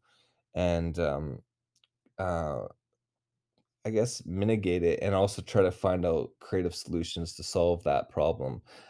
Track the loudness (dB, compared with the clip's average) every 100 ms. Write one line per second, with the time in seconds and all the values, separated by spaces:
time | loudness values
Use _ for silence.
0 | _ _ _ _ _ 0 2 2 0 0
1 | 0 -2 -6 -10 _ _ _ _ _ _
2 | _ -6 -4 -2 -2 -4 -8 -14 _ _
3 | _ _ _ _ _ _ _ _ -2 0
4 | 0 -2 -6 0 2 2 2 2 2 2
5 | 2 2 2 0 -2 4 4 2 0 2
6 | 2 0 -2 _ -4 -2 -2 -4 -4 -4
7 | -4 -6 -8 -8 -4 2 2 2 0 0
8 | -2 0 0 0 -4 -8 -12 -20 -20